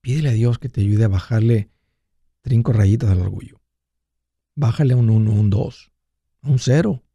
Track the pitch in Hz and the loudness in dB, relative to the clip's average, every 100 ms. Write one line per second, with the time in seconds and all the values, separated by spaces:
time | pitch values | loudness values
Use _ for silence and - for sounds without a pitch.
0 | - 139 147 113 120 120 - - 101 107 | -6 -4 -2 0 0 -2 -6 -4 0 2
1 | 110 95 - 110 110 113 101 _ _ _ | 2 0 -2 -2 2 0 -2 _ _ _
2 | _ _ _ _ - 117 120 110 98 110 | _ _ _ _ -2 -2 0 2 2 2
3 | 104 92 92 95 - _ _ _ _ _ | 0 0 -2 -8 -14 _ _ _ _ _
4 | _ _ _ _ _ - 117 - 143 123 | _ _ _ _ _ -4 -2 0 0 2
5 | 117 110 107 104 104 98 - - _ _ | 2 2 2 2 2 0 -4 -10 _ _
6 | _ _ _ _ 135 131 - 139 214 143 | _ _ _ _ -2 -2 2 0 0 -4
7 | _ | _